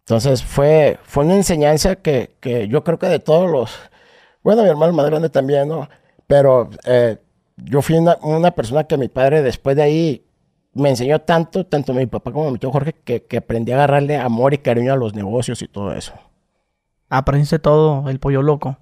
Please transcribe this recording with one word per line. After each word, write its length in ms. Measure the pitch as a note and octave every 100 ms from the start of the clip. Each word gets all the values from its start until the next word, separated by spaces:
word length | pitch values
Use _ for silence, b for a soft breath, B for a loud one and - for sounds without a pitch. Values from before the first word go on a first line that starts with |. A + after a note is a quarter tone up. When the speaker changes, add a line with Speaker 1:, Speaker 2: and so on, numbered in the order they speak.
Speaker 1:
Entonces, 420 | - A2+ B2+ C3+
fue, 560 | - - C#3+ D#3 C#3+ -
fue 220 | _ -
una 100 | D3
enseñanza 640 | G3 F#3+ E3 D3 D#3 F#3+ F#3
que, 400 | - C3+ - _
que 260 | C3 A#2+ G2+
yo 160 | C3+
creo 140 | D3 E3
que 80 | F3+
de 120 | D#3+
todos 320 | - D#3 F#3
los, 200 | D3+ A2+ B B B B B B B
bueno, 200 | - A3
mi 60 | G#3
hermano 240 | D3+ D#3+
más 140 | E3+ D3
grande 240 | D#3 D#3+
también, 380 | C#3 C3+ C#3+ C#3+
¿no? 200 | D#3+ C3 b b b _
Pero, 440 | C#3+ C#3 B2+ A2 G#2 -
eh, 320 | B2 A#2+ G#2+ _ _ _ -
yo 260 | - C#3
fui 140 | C3+ D#3+
una, 200 | E3+ E3
una 280 | D3+ D#3 F3
persona 320 | F3 A2+ C#3
que 120 | D3+ D3+
mi 120 | A#2+
padre 340 | - C3+ D3+
después 340 | C3+ - C3+ C#3
de 60 |
ahí 440 | D3 D#3 E3 C3 _ _ _ _ _
me 160 | - C#3
enseñó 300 | B2+ B2 D3+
tanto, 440 | - E3 E3 F#3+ F3+
tanto 260 | D3 -
mi 120 | B2+ C3
papá 260 | A2 -
como 180 | B2 D#3
mi 80 | A#2+
tío 120 | C3
Jorge, 220 | B2+ C#3+ -
que, 200 | - A#2+
que 120 | _ A#2+
aprendí 340 | - A2+ A2+
a 40 | B2
agarrarle 400 | C#3+ C#3+ C#3+ D3
amor 380 | B2+ A2+ C3
y 40 | C#3+
cariño 340 | - A#2+ B2
a 40 | C3+
los 180 | A#2
negocios 460 | G#2 G2 A#2+ A#2+ A#2+
y 60 | -
todo 240 | - G2+
eso. 220 | - - - _ _ _ _ _ _ _ _ _
Speaker 2:
¿Aprendiste 480 | C#3 C#3 C#3 D3 E3
todo, 500 | D3 D3+ D#3 C#3+ C#3
el 80 | C3+
pollo 240 | C#3 C3+
loco? 340 | C#3+ D3+ C3 C#3